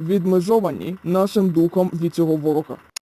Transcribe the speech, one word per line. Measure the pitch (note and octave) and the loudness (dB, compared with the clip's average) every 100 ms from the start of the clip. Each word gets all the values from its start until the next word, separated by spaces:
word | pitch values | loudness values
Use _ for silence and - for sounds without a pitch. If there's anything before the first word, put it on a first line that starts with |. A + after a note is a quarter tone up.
відмежовані | D#3+ G3 F3+ F#3 F3 A3+ F#3 C3 F#2 F#3 | -2 0 2 0 2 0 0 -4 -8 -8
нашим | E3 F#3 G3 G#3+ F#3+ | -2 0 0 2 2
духом | D#3+ E3+ F#3 F#3 E3+ | 2 2 2 0 -2
від | E3 | -4
цього | - D#3+ D#3 | 0 0 2
ворога. | D3+ D3+ D#3 - - - | 0 -2 -4 -12 -14 -10